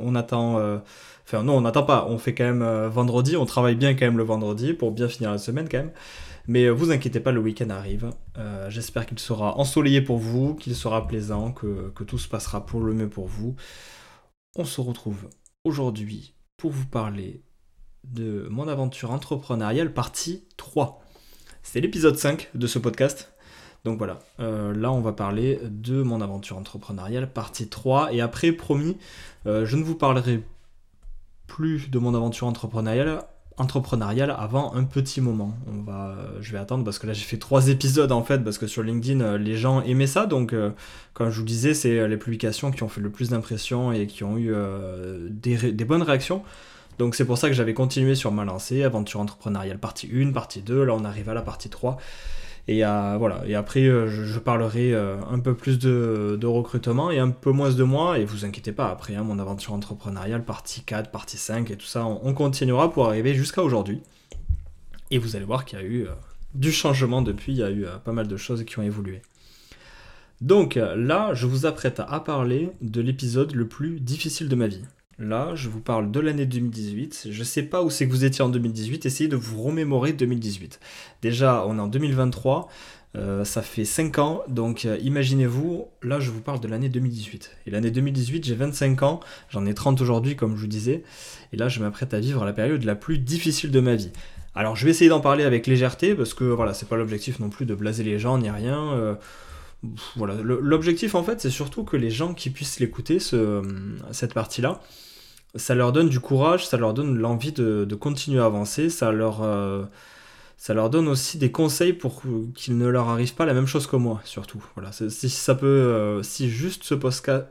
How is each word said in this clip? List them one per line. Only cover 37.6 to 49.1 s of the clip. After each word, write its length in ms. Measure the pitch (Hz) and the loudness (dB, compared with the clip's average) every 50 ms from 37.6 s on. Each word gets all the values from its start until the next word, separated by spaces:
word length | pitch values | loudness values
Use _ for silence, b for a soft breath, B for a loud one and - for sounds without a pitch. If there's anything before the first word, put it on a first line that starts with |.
| 131 135 | 6 6
épisodes 440 | 139 131 - 135 131 156 147 - | 6 4 4 4 6 6 6 6
en 120 | 127 117 117 | 4 2 2
fait, 200 | - 139 135 117 | 2 2 2 2
parce 140 | 107 101 - | 0 -2 -4
que 80 | 113 | -6
sur 160 | 104 - 117 | -4 -4 -2
LinkedIn, 400 | 110 110 117 117 117 131 139 135 | -2 0 0 0 0 2 2 2
euh, 160 | 120 107 101 101 | 2 2 2 0
les 180 | 104 107 110 | 0 0 0
gens 280 | 110 117 131 131 131 - | 2 2 4 4 4 2
aimaient 240 | 120 127 131 139 135 | 4 4 4 4 4
ça. 180 | 135 190 220 | 4 2 2
Donc, 280 | 208 160 131 123 117 120 | 2 2 2 2 2 0
euh, 180 | 110 104 104 104 B B B B B B B B | 0 0 0 -2 B B B B B B B B
comme 160 | - 117 113 | -2 -2 -2
je 60 | 110 | -2
vous 80 | 110 110 | -2 -4
le 40 | 110 | -2
disais, 280 | 117 113 120 147 151 | -2 2 2 2 2
c'est, 240 | 147 - 123 117 117 | 2 2 2 4 4
euh, 80 | 110 107 | 4 2
les 100 | 107 104 | 0 0
publications 540 | - 120 113 107 - 110 104 - - 139 | -2 -4 -4 -2 -2 -2 -2 -2 -2 -2
qui 100 | 135 - | -2 -2
ont 80 | 113 104 | -4 -6
fait 100 | - 104 | -4 -4
le 120 | 101 101 | -6 -6
plus 180 | 104 - 127 117 | -4 -2 -2 0
d'impression 600 | 123 113 110 - 113 104 - - 127 120 127 123 | 0 -2 -2 -2 -6 -6 -4 -2 -2 0 0 0
et 160 | 117 110 101 101 | 0 0 -2 -4
qui 160 | - - 107 | -4 -6 -4
ont 160 | 101 107 117 | -4 -2 -2
eu, 120 | 117 113 | -2 0
euh, 760 | 110 104 101 98 95 98 95 92 92 92 92 92 95 90 85 90 | -2 -2 -2 -4 -4 -6 -8 -8 -8 -8 -8 -8 -8 -8 -8 -10
des 260 | 104 107 117 127 120 | -8 -4 -2 0 0
ré-, 160 | 113 117 123 | 2 2 0
des 140 | 107 107 113 | 0 0 0
bonnes 160 | 117 156 170 | 2 2 2
réactions. 400 | 170 151 139 131 135 - 180 196 202 B B B B B B B B B B - | 4 4 2 2 2 0 -4 -4 -4 B B B B B B B B B B 0
Donc 160 | 120 120 117 | 0 0 2
c'est 120 | - 139 | 2 2
pour 120 | 120 120 117 | 2 2 2
ça 100 | - 151 | 2 2
que 60 | 135 | 4
j'avais 220 | 123 117 113 110 | 4 2 2 2
continué 400 | 120 131 131 - 139 131 135 135 | 2 0 0 2 2 2 4 4
sur 160 | 131 - 110 | 2 2 0
ma 120 | 104 104 101 | 0 0 0
lancée, 380 | 98 92 95 - - 127 135 | -2 -4 -6 -6 -2 0 2
aventure 380 | 139 131 117 107 104 - | 2 2 2 0 -2 -2